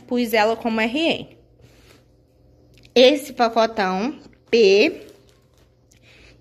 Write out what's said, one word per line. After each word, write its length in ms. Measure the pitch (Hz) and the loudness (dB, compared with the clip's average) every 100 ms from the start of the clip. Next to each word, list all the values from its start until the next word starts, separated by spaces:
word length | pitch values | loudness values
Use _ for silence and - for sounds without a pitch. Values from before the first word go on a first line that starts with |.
| - | -6
pus 260 | 247 233 | -4 -2
ela 220 | 220 214 226 | 0 0 -2
como 240 | 233 220 | -4 -2
R 200 | 226 254 | -4 -2
M. 380 | 320 208 - - _ _ - _ _ _ _ _ _ _ _ _ _ _ - - | -2 -4 -8 -20 _ _ -20 _ _ _ _ _ _ _ _ _ _ _ -4 4
Esse 380 | 254 294 - | 4 4 -4
pacotão 840 | - 233 226 226 226 190 185 233 311 - _ - | -4 -2 0 -2 -2 -4 -4 -6 -8 -18 _ -2
P 580 | 226 202 196 285 - - - _ _ _ _ _ _ _ _ _ _ - _ | 2 4 4 2 -4 -16 -20 _ _ _ _ _ _ _ _ _ _ -20 _